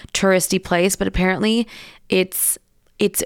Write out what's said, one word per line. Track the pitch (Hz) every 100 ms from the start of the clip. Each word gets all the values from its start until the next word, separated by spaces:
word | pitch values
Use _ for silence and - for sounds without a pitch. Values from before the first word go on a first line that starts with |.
| -
touristy | - 196 185 - 185
place. | - 175 190 -
But | 196
apparently | 180 185 185 220 226 226 - - - -
it's, | 185 185 - - - _ _ _ -
it's | - -